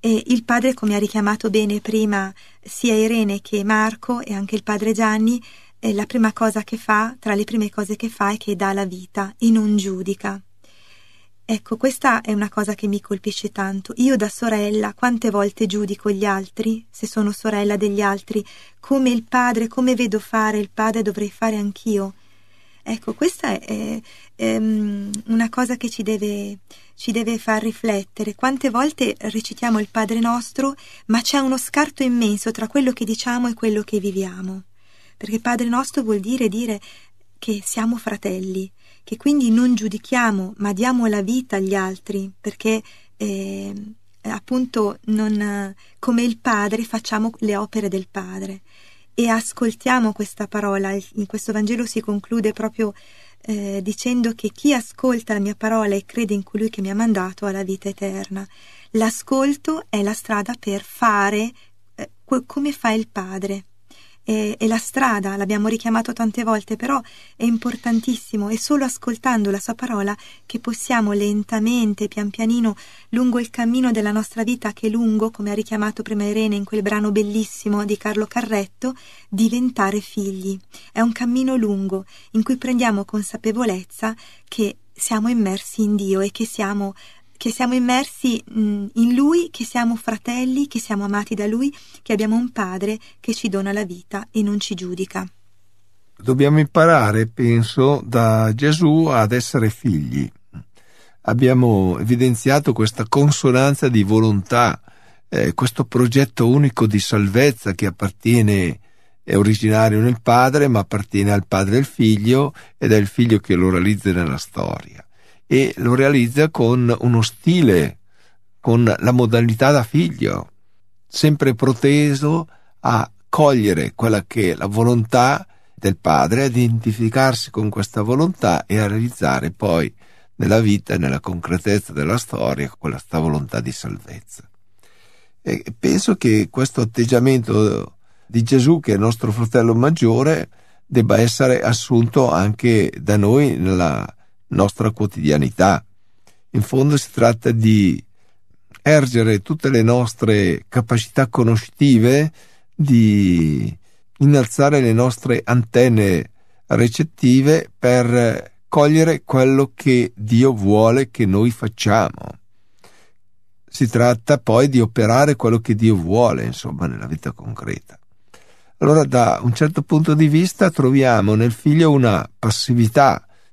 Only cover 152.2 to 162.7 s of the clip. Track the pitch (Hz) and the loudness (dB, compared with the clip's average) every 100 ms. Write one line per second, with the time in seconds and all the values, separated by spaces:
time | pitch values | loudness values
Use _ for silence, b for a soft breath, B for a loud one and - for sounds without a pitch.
152.2 | 156 b b b b - 147 120 110 101 | 2 b b b b -4 2 6 6 4
153.2 | 95 87 80 71 52 - - - - - | 4 4 2 0 -4 -8 -20 -20 -20 2
154.2 | 143 147 120 - 143 147 123 113 127 120 | 4 4 2 2 2 4 4 4 2 0
155.2 | 127 120 - 123 113 123 127 110 101 87 | -2 -2 2 0 2 4 4 6 4 2
156.2 | - - - - - 117 120 113 156 - | -2 -14 -20 -20 -2 2 2 2 -4 0
157.2 | 127 131 135 160 - - 127 123 120 123 | 4 4 6 2 0 -2 2 4 4 2
158.2 | 117 - - _ - 151 147 156 160 147 | 2 0 -8 _ -2 2 4 6 4 2
159.2 | - 131 131 135 139 - 143 123 117 - | 0 2 4 4 2 0 2 4 2 -4
160.2 | 107 117 135 113 98 104 113 120 131 - | 0 4 4 4 4 6 6 4 0 -2
161.2 | 107 95 117 117 - - - 107 98 - | 0 2 2 0 -8 -4 0 2 0 -4
162.2 | - - _ - b | -16 -18 _ -20 b